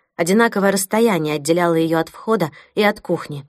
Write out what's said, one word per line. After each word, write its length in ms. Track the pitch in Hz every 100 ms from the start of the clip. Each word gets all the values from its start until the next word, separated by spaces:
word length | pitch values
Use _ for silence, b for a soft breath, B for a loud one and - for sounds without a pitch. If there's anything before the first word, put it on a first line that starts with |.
| b -
Одинаковое 560 | 170 208 233 208 196
расстояние 640 | 196 - 214 233 175 151 151
отделяло 380 | 143 170 170
ее 260 | 165 165 165
от 80 | 165
входа 420 | - - 220 160 B B -
и 60 |
от 200 | 208 214
кухни. 440 | - 170 - 147